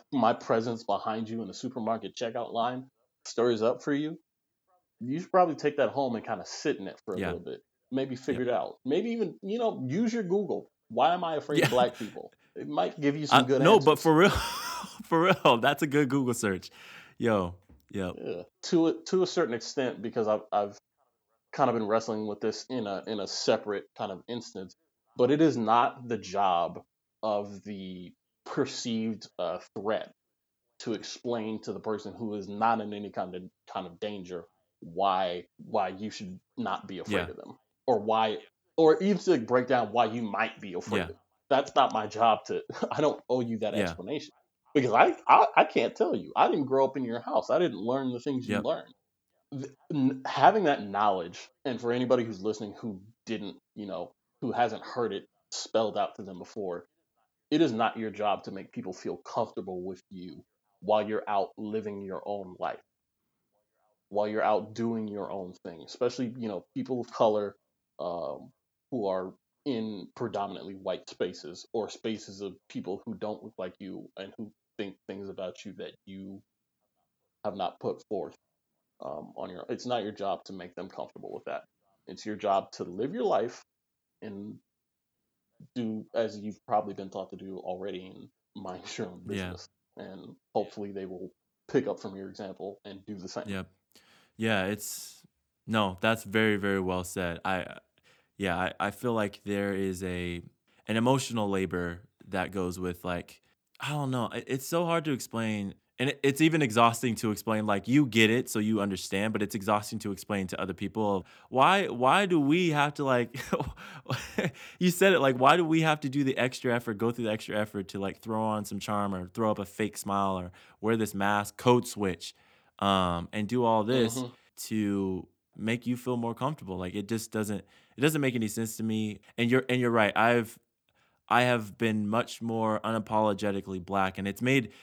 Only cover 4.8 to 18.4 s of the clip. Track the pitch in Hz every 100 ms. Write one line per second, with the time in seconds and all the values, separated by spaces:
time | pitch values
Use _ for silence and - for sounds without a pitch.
4.8 | _ _ 120 151 180 185 175 139 147 147
5.8 | 113 131 131 113 113 101 - - 151 117
6.8 | 95 - - 95 90 82 87 - _ _
7.8 | _ 131 135 123 - 120 123 107 60 -
8.8 | 127 165 226 233 180 - 196 226 226 143
9.8 | 127 165 233 233 180 196 175 143 - _
10.8 | _ 113 151 180 170 151 - 151 - 123
11.8 | 123 - 107 - - _ _ - - 147
12.8 | 180 - 143 151 147 147 127 196 175 214
13.8 | 139 160 165 156 190 - - - - -
14.8 | - - - 165 185 180 151 117 127 147
15.8 | 156 143 139 139 123 117 107 92 - -
16.8 | - - - - 113 104 87 90 _ -
17.8 | _ 101 92 - - 87